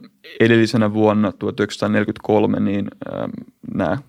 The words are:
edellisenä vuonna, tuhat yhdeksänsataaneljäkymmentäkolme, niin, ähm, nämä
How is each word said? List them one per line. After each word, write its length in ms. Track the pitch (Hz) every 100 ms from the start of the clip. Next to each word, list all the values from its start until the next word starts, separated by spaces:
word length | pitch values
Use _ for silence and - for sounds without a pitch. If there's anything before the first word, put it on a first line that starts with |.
| - _ - -
edellisenä 540 | 113 113 113 117 107
vuonna, 380 | 107 107 104 104
tuhat 280 | - 104 127
yhdeksänsataaneljäkymmentäkolme, 1000 | 101 - 104 107 104 104 - 104 104 101
niin, 280 | 104 101 - - -
ähm, 160 | 50 - - - _ -
nämä 240 | - 87 98